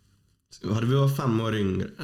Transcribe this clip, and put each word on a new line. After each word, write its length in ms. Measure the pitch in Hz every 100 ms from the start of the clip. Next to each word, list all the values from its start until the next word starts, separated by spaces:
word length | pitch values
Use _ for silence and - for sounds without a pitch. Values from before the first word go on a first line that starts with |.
| _ _ _ _ _ -
Hadde 280 | - 107 117
vi 60 |
vært 220 | 139 139 139
fem 180 | 135 110
år 160 | 110 107
yngre, 300 | 98 92 - -